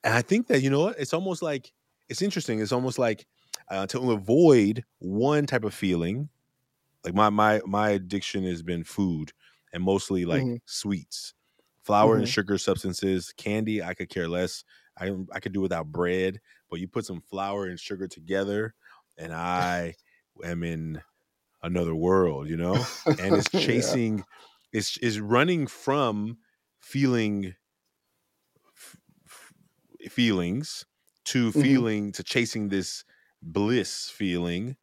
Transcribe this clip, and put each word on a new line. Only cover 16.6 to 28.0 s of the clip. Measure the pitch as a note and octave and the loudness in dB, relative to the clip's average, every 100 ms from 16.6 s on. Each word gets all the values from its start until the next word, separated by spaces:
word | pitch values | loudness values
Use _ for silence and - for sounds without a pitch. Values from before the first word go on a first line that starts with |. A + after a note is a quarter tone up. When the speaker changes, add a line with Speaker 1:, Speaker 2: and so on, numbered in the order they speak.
| _ | _
Speaker 1:
but | F2 | -10
you | F2+ | -8
put | - A2 | -8 -8
some | F2 | -12
flour | - G2 G2 G2+ F#2+ | -10 -8 -4 -4 -6
and | F2 | -8
sugar | - F#2+ F#2 | -10 -10 -10
together, | - D#2+ F#2+ G2 G#2 A2 _ _ - _ - | -12 -4 -2 0 -2 -4 _ _ -20 _ -14
and | E2 | -10
I | E2 F2 F2+ F2+ F2+ E2+ E2 _ _ | -6 -2 -2 0 -2 -4 -10 _ _
Speaker 2:
<laughs> | _ _ | _ _
Speaker 1:
am | E2+ E2+ | -8 -4
in | E2+ E2 D#2+ D#2 - _ _ _ _ _ | -4 -4 -6 -10 -14 _ _ _ _ _
another | E2+ F2 E2+ | -4 -2 0
world, | D#2+ F2 F#2+ F2+ C#2 D2+ | 0 4 6 4 0 -6
you | E2 | -4
know? | F2 G2+ B2 - - D3+ | 0 0 -2 -4 0 2
And | F#3 - | 4 2
it's | - | 2
Speaker 2:
<laughs> | |
Yeah. | F#3 | 0
Speaker 1:
chasing, | C#3+ A#2+ - B2+ A2+ G#2+ - - - _ _ | 0 2 2 0 0 -2 -6 -20 -20 _ _
it's, | A2+ G2 - | -4 -4 -4
it's | A#2+ G#2+ | -4 -2
running | G#2 B2 D#3 F3 C#3 | 2 2 4 2 -2
from | - - C#3 B2+ G#2 G#2 A#2 _ _ _ _ | -6 -2 0 0 -2 -6 -8 _ _ _ _
feeling | - C#3 C#3 B2 G#2+ G#2 F#2+ F#2 _ _ _ _ | -8 0 2 4 2 0 -4 -10 _ _ _ _